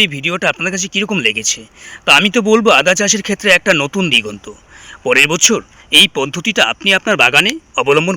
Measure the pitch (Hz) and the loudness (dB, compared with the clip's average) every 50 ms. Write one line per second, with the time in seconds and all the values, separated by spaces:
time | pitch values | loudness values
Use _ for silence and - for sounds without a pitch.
0 | 214 175 143 139 131 170 175 185 - 165 - - 170 185 185 190 190 196 - 196 | 0 0 -2 -4 -6 -6 -4 -2 -2 -4 -4 -4 -6 -8 -6 -6 -8 -8 -6 -6
1 | 208 196 214 175 120 110 107 110 107 - - - 110 - _ - - - - - | -4 -4 -4 -2 -2 -2 -2 -2 -4 -6 -6 -6 -10 -20 _ -20 -20 -20 -20 -6
2 | _ - 143 143 185 208 175 240 196 214 214 233 208 220 170 131 143 180 185 - | _ 2 2 2 2 2 0 0 2 2 2 4 4 4 4 4 2 2 0 0
3 | 208 196 - 214 - - 202 - - 208 180 175 - 208 175 151 139 143 - 196 | 0 -2 -2 -2 -4 -6 -6 -2 2 2 2 2 2 2 0 0 -2 -2 -2 -4
4 | 185 165 127 117 104 107 104 101 - 107 104 - _ _ - - - - - - | -2 0 0 0 -2 -4 -8 -12 -14 -18 -20 -20 _ _ -20 -20 -20 -20 -18 -8
5 | - 127 123 131 139 147 165 175 - - 226 147 98 _ _ - - _ - 151 | -2 0 2 2 2 2 0 0 0 0 0 0 -4 _ _ -20 -6 _ 2 2
6 | 190 - - 151 135 143 131 175 156 226 202 226 - 233 233 - - 196 196 190 | 2 2 0 -2 -4 -4 -6 -6 -6 -2 0 0 0 0 -2 -2 -2 0 0 0
7 | - 226 208 147 120 123 127 147 170 214 294 320 - _ - 139 123 135 143 156 | 0 0 0 2 2 2 4 2 2 0 -2 -6 -10 _ -6 -2 0 2 2 2
8 | 160 180 190 | 2 0 -2